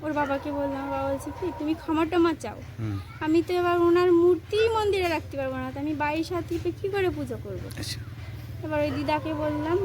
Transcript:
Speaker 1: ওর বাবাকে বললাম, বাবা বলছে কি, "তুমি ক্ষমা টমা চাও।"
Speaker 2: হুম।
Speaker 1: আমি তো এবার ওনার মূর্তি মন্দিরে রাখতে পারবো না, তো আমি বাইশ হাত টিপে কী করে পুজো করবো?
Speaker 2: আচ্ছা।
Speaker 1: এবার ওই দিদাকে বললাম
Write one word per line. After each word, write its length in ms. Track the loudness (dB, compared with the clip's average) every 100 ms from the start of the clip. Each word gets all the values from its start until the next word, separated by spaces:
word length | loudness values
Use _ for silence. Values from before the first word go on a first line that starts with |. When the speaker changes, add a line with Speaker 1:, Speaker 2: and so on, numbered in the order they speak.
Speaker 1:
ওর 100 | -2
বাবাকে 380 | -2 0 0 -2
বললাম, 380 | -2 -2 -2 -4
বাবা 220 | -2 -2
বলছে 200 | -2 -6 -6
কি, 100 | -6 -4
"তুমি 140 | -4
ক্ষমা 320 | -4 -2 0 2
টমা 280 | 4 2 2
চাও।" 220 | -6 -10 -12 -6
Speaker 2:
হুম। 200 | -4 -4 -6 -6
Speaker 1:
আমি 240 | 2 2 4
তো 60 |
এবার 240 | 2 2 4
ওনার 340 | 6 6 8
মূর্তি 580 | 8 6 4 2 2 4
মন্দিরে 400 | 4 2 2 2
রাখতে 280 | 0 -4 -6
পারবো 180 | -4 -4
না, 160 | -6
তো 60 | -4
আমি 140 | -4
বাইশ 380 | 0 0 0 -2
হাত 120 | -2 -2
টিপে 220 | -2 -2 -4
কী 80 | -2
করে 200 | 0 0
পুজো 280 | 0 -4 -6
করবো? 260 | -6 -8 -8 -8
Speaker 2:
আচ্ছা। 220 | -8 -8 -10 -12 -12 -12 -12 -10
Speaker 1:
এবার 180 | -4 0
ওই 100 | 0
দিদাকে 420 | 0 0 0 0
বললাম 440 | -2 -2 -2 0 2